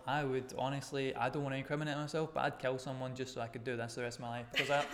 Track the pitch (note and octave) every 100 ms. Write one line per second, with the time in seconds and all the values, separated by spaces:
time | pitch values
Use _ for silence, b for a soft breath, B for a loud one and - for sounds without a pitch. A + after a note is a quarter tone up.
0 | - C#3+ C#3+ C3 C3 - B2+ C#3 - C#3
1 | C3+ B2+ A#2+ D3 C#3 C3+ C3+ D3 D3+ C#3+
2 | D3 D#3 D#3 D#3 C3+ C#3+ B2+ C3 C#3+ C3
3 | B2+ B2+ B2+ - A2+ A#2+ A#2+ A#2+ A#2 A#2
4 | A#2+ A#2 A#2+ A#2+ A#2+ - C#3 C#3+ -